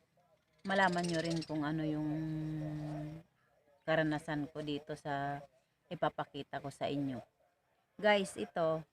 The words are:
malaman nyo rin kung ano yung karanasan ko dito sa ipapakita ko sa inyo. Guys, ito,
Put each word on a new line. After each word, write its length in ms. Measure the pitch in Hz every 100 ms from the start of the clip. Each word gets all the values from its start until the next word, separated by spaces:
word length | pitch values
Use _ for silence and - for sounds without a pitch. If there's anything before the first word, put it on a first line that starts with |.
| _ _ _ _ _ _ 196
malaman 400 | 196 190 175 175
nyo 160 | 165
rin 160 | 165 165 156
kung 160 | 151
ano 240 | 147 156 156
yung 240 | 151 151 156 156 156 156 156 151 151 151 151 151 160 - _ _ _ _ _ -
karanasan 640 | 160 156 147 165 151 143
ko 160 | 147 151
dito 320 | 143 - 147
sa 400 | 151 139 143 143 143 _ _ _ -
ipapakita 720 | 175 151 - 147 143 - 139
ko 160 | 139
sa 160 | - -
inyo. 320 | 143 139 120 - _ _ _ _ _ _ -
Guys, 320 | 208 208 190 -
ito, 400 | 208 180 160 160 -